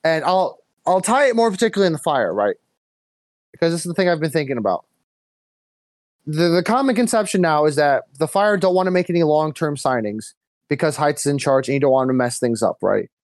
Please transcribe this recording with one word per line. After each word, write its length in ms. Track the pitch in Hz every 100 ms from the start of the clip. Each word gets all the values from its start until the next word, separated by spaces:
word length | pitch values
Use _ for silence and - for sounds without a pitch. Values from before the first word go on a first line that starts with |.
And 200 | 160 160 147
I'll, 340 | 190 175 - _ _ -
I'll 160 | 185
tie 240 | 185 254 277
it 80 | 226
more 140 | 226
particularly 380 | 190 226 208 190
in 60 |
the 40 | 156
Fire, 340 | - 139 98
right? 240 | 95 104 92 _ _ _ _ _ _ _ _ _
Because 220 | - 170
this 80 | 170
is 60 | 170
the 60 | 170
thing 140 | 180
I've 100 | 165
been 100 | 156
thinking 300 | 156 135 127
about. 260 | 101 90 _ _ _ _ _ _ _ _ _ _ _ _ _ _ -
The, 220 | 156 175
the 120 | 175
common 300 | 175 240 269 233
conception 460 | 233 226 202 196
now 240 | 175 151 151
is 120 | 143
that 260 | 147 135 - 135
the 80 | 156
Fire 300 | 196 208 202
don't 180 | 185 185
wanna 160 | 185
make 180 | 180 180
any 140 | 170
long-term 520 | 156 151 156 147 156 143
signings 580 | 139 127 107 107 - _ _ _ _
because 280 | 143 160 143
Heit's 280 | 147 147 143
in 140 | 143
charge 280 | 147 135 131
and 60 |
you 60 | 135
don't 120 | 139
want 180 | 131 131
to 40 |
mess 240 | 127 120 -
things 240 | 123 110
up, 160 | 107 -
right? 260 | 98 101 90 _